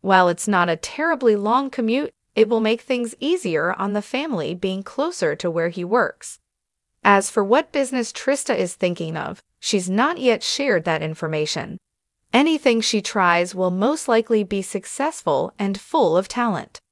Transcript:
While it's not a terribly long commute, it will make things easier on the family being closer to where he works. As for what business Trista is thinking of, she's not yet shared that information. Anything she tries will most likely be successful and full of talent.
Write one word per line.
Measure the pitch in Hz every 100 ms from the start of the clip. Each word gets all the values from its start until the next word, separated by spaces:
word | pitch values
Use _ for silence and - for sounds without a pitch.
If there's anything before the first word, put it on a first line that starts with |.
While | 190 185 180
it's | 175 -
not | 190 175
a |
terribly | 160 - - 320 294 240
long | 208 208 247 277
commute, | - 226 254 302 _ _
it | - 220
will | 233
make | 214 233
things | - 247 233 -
easier | 277 349 196 160 170
on | 185 202
the | 208
family | - 262 320 208 151
being | 175 190 185
closer | 190 - 311 349 165
to | 147 175
where | 165 170
he | 170
works. | 175 240 180 - - - _ _ _ _ _ _
As | 202 196 190
for | -
what | 196 262 311
business | 285 262 262 226
Trista | - - 277 -
is | 226 180
thinking | - 180 175 160 160
of, | - - _ _
she's | - 202 180
not | 196 277 349
yet | 254 226
shared | - - 277 185
that | 170 156
information. | 156 160 160 156 151 160 - 180 _ _ _ _ _
Anything | 240 302 311 262 226
she | 220 220
tries | 190 214 180 170 175
will | 185 185
most | 185 226 311 -
likely | 226 226 220
be | 190 196
successful | 185 190 - - 285 - - 139 160 -
and | 196 196
full | - 320 190
of | 170 190
talent. | - 240 170 - - _